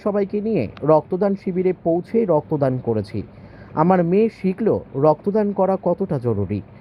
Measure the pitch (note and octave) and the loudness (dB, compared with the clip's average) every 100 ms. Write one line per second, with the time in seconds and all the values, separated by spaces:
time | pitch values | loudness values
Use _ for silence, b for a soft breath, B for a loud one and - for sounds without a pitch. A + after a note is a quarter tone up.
0 | A3 G3+ F#3+ G#3 G#3 G3+ G#2 - C#3+ D#3 | -2 -2 -2 -4 -2 -2 -2 -2 2 2
1 | - F#3 G3+ G3 - F3+ F3+ F3+ E3+ E3 | 2 -2 -2 -2 -4 -2 0 0 0 -2
2 | E3+ A3+ G#3+ D3+ - D3+ C3+ B2+ B2+ A2 | 0 -2 2 0 0 0 0 0 -2 -2
3 | G2+ G#2+ - B B B B - E3 F#3 | -2 -6 -10 B B B B 0 2 4
4 | E3+ F#3+ A3+ - F#3 F#3 G#3+ A2 - C3+ | 4 2 2 0 -4 0 0 0 -2 0
5 | D3+ D#3 - G#3 G3+ G3+ F#3+ F#3+ F3+ F3 | 2 2 0 -2 0 0 0 0 -2 -2
6 | F#3+ C#3+ A#2+ G2+ F#2+ G#2 - B | -2 -4 -2 -2 -2 -4 -8 B